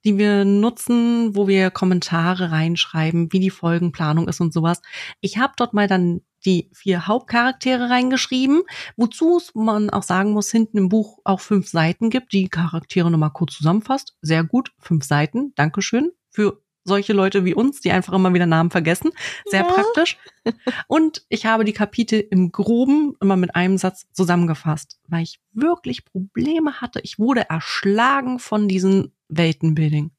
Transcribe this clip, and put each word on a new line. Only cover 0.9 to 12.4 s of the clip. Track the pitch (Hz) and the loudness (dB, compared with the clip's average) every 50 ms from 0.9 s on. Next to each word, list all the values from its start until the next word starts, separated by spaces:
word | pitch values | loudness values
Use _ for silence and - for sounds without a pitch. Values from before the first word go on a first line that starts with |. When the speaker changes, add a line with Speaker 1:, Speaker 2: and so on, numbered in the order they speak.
| 240 240 233 233 233 233 233 220 196 | 0 2 2 2 0 0 0 0 0
Speaker 1:
wo | 202 202 | 0 2
wir | 196 196 190 185 185 | 2 2 2 2 0
Kommentare | - - 190 185 185 175 - - 170 165 165 175 185 180 185 165 | 0 0 0 2 2 0 0 -2 -2 0 0 -2 -2 -2 -4 -2
reinschreiben, | 160 156 160 165 170 165 - - - 160 160 160 165 170 170 160 - | 0 0 0 0 -2 -2 -4 -4 -2 -2 -2 0 0 -2 -2 0 0
wie | 190 | 0
die | 185 190 | 0 0
Folgenplanung | - - - 170 170 170 175 170 139 - 165 151 151 165 165 | -2 -2 -2 -2 0 0 0 -2 -2 -2 -2 0 0 0 0
ist | - 160 - | -2 -2 -2
und | 175 165 156 | -4 -2 -2
sowas. | 165 160 165 175 - _ - - - - - - _ | 0 0 0 -2 -4 _ -18 -16 -14 -14 -16 -14 _
Ich | - 190 - 214 | -10 -6 -4 -2
hab | 254 277 - | -4 -4 -2
dort | - 240 240 - | -4 -4 -2 0
mal | 208 202 | 0 0
dann | 196 196 185 180 175 170 175 _ _ _ _ - | 2 2 2 2 0 -2 -4 _ _ _ _ 0
die | 190 185 170 - _ | 0 0 0 -2 _
vier | _ - - 196 180 170 165 | _ -8 -4 -2 -2 -2 -2
Hauptcharaktere | 190 214 254 - - - 240 240 254 254 _ - 254 254 247 247 240 | -2 -2 -2 -2 -2 -2 0 0 0 -2 _ -2 -2 0 0 0 0
reingeschrieben, | 247 247 247 254 262 254 - - 254 254 262 262 285 330 370 - - - - - - | 0 0 2 0 0 -2 -2 -2 -2 0 2 2 2 2 2 -2 -10 -16 -16 -16 -2
wozu | - 240 220 - - 320 330 349 | -2 -2 -2 0 0 2 2 2
es, | 349 339 - _ | 2 0 -4 _
man | 220 220 226 214 214 208 208 | -2 -2 0 0 0 0 0
auch | - 202 185 | -2 -4 -2
sagen | - 180 185 196 208 | -2 -2 0 0 2
muss, | 208 208 202 - | 0 0 -2 0
hinten | - 226 226 220 - | 0 0 0 2 0
im | 208 190 180 | 0 2 2
Buch | 208 220 208 214 _ _ _ | 2 2 0 -2 _ _ _
auch | - 190 185 | -2 -2 -2
fünf | - - 208 190 175 - | 0 0 0 0 0 0
Seiten | - 170 160 165 175 _ 226 226 | -2 0 0 0 0 _ -2 -2
gibt, | 214 254 247 _ | -2 -2 -4 _
die | - 196 | -2 -2